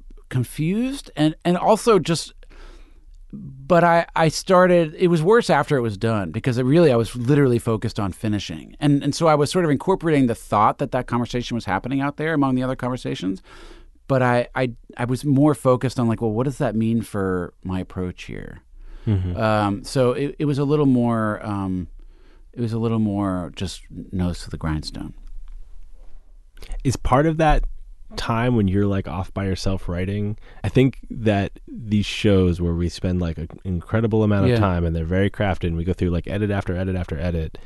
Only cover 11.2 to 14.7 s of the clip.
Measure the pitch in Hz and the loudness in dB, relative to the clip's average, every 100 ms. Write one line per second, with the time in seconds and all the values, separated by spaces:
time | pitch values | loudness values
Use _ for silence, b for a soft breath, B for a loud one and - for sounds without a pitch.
11.2 | 117 123 120 117 101 92 117 135 143 143 | -2 -4 -4 -6 -2 -2 -2 -2 -4 -4
12.2 | 156 156 139 127 127 131 123 127 131 135 | -2 0 2 2 -2 -4 -4 -6 -6 -6
13.2 | - 190 B B B B B _ - 135 | -6 -6 B B B B B _ -2 2
14.2 | 123 123 - 131 131 | 4 2 0 -2 -4